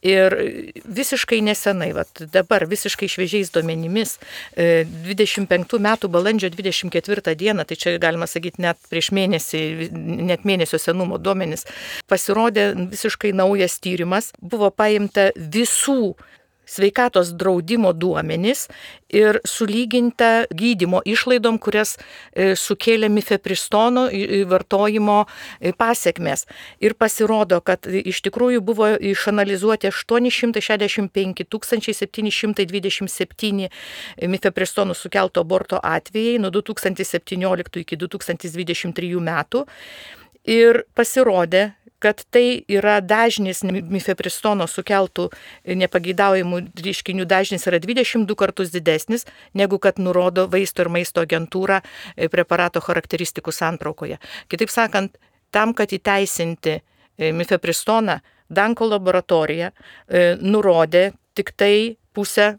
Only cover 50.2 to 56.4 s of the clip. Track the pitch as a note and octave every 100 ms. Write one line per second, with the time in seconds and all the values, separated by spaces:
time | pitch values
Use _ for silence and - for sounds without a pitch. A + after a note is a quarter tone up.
50.2 | F3+ F3+ F#3 F#3 F#3+ - E3+ E3+ F3 -
51.2 | E3 E3 E3 F#3 F#3+ F#3+ - - - -
52.2 | E3 F3 E3+ F3 F3 E3 - E3+ - E3
53.2 | E3+ - - - D#3+ E3 D3+ D3+ D3+ D#3
54.2 | - - - F3 A3 - A3 G#3 G3 _
55.2 | _ _ _ G#3 G#3+ A#3 G#3 F#3+ - G3
56.2 | G3 -